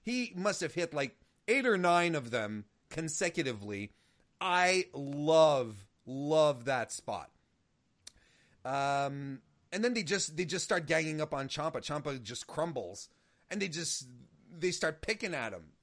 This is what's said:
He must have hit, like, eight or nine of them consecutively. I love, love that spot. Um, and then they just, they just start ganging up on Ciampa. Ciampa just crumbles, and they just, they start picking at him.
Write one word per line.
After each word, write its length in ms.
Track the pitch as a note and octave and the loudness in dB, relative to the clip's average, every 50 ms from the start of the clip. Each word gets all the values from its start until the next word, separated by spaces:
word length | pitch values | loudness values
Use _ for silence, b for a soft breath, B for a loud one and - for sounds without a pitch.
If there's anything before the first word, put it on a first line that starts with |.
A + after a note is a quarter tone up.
He 300 | _ A3 B3 B3+ A#3+ - F#3 | _ -4 -4 -2 -4 -4 -6
must 260 | F3+ F#3+ G#3 F#3+ - | -2 0 0 0 0
have 120 | F3 C#3+ - | -4 -4 -2
hit, 180 | F3 E3+ D#3+ D3+ | -2 -2 -2 0
like, 240 | D3 C#3 C3+ - _ _ _ _ _ _ | -2 -2 -2 -6 _ _ _ _ _ _
eight 180 | - A#3+ C#4 B3+ | 2 2 4 4
or 100 | B3 G#3 | 4 4
nine 380 | F#3 F3+ F3 F3 F3 F3 E3+ E3 | 4 6 6 6 6 4 4 2
of 160 | D3 B2 A#2 | 0 -2 -2
them 320 | A#2+ A#2 G#2+ G#2 G#2+ G#2+ G#2 - _ _ _ _ | -2 -2 -2 -2 -4 -8 -10 -12 _ _ _ _
consecutively. 1040 | - D#3+ E3 D#3 - - F#3+ F3 - F3 D3 C3 A#2 G2+ G2+ G#2 G2+ G2 G#2 - - _ _ _ _ _ _ _ _ _ | -8 -6 -6 -4 -2 -2 -2 0 0 0 -2 -2 -2 -4 -6 -6 -6 -6 -6 -10 -12 _ _ _ _ _ _ _ _ _
I 460 | F3+ F#3 F3 F3+ F3+ F3+ F#3 F#3 F3+ - - | 0 2 4 4 6 6 4 2 0 -2 -6
love, 960 | C#3 C#3+ C#3 C#3+ C#3+ D3 D#3 D#3+ D#3+ D#3+ D#3 D3 C3+ B2 A2 G#2 G2 G2 _ _ _ _ | -8 -6 -6 -4 0 4 6 8 10 10 10 8 4 2 -2 -6 -12 -18 _ _ _ _
love 600 | A#2+ C3 C3+ C#3+ D3 D#3 D#3 D3+ D3+ C#3 A#2+ A#2 | -10 -8 -6 -2 2 4 6 6 6 4 0 -2
that 260 | C3+ C3 B2 A2 - - | -2 0 0 -2 -4 -8
spot. 380 | - - - G#2 F2 C#2 - _ _ _ _ _ _ _ _ _ _ _ _ _ _ _ - - _ _ _ _ _ _ _ _ _ _ | -10 -8 -8 -8 -8 -8 -12 _ _ _ _ _ _ _ _ _ _ _ _ _ _ _ -20 -20 _ _ _ _ _ _ _ _ _ _
Um, 760 | C3 C3+ C#3 C#3 C#3 C#3 C#3 C#3 C#3 C#3 C#3 C#3+ C#3 C3+ C3 - _ _ _ _ _ | -4 -2 0 0 2 2 0 0 0 -4 -6 -8 -8 -10 -10 -14 _ _ _ _ _
and 120 | F3 G3 A3+ | -2 0 0
then 100 | B3 B3 | 2 2
they 100 | A#3 F#3 | 0 0
just, 340 | D3 G3+ F#3+ - - D#3 | 0 0 0 0 -2 -2
they 80 | D#3+ F#3 | -4 -2
just 180 | D3 F3+ F3+ - | -2 -2 -4 -2
start 240 | - G3+ - D3+ | 0 0 0 2
ganging 340 | D3+ E3 D#3+ D#3+ D#3 D#3 D3+ | 2 2 2 2 0 -2 -4
up 120 | D3+ D3+ D3+ | -4 -2 -4
on 140 | C#3 C3+ | -4 -4
Ciampa. 340 | C3 - D3+ D3 D#3+ - B2 | -4 -6 -4 -4 -4 -4 -4
Ciampa 400 | - - D3 D3 - D3+ C#3 B2+ | -6 -4 -6 -4 -4 -4 -6 -6
just 260 | A2+ G2+ A#2+ - - | -8 -10 -10 -10 -12
crumbles, 640 | - - D3+ D#3+ F3 D3 B2 G2 E2+ G2+ - - - _ _ _ _ _ _ _ _ | -8 -4 -4 -2 -2 -2 -6 -8 -8 -10 -14 -16 -18 _ _ _ _ _ _ _ _
and 120 | F#3 G#3 | -6 -4
they 60 | G3 | -4
just, 400 | F#3+ D3 E3+ E3 - - - C3+ B2 B2 A#2+ - - _ _ _ - F3 | -4 -4 -6 -6 -6 -6 -6 -8 -12 -18 -20 -20 -20 _ _ _ -20 -8
they 140 | D#3+ E3 F3+ | -2 -2 -2
start 300 | E3+ - - D#3+ D#3 - | 0 0 -2 -2 -2 -2
picking 320 | - - A3 G#3+ A#3 F#3+ E3 | -4 -4 -4 -2 -4 -4 -4
at 200 | C3+ A#2 A2 G2 | -4 -4 -6 -6
him. 100 | F2 D#2+ D2+ _ _ | -10 -14 -18 _ _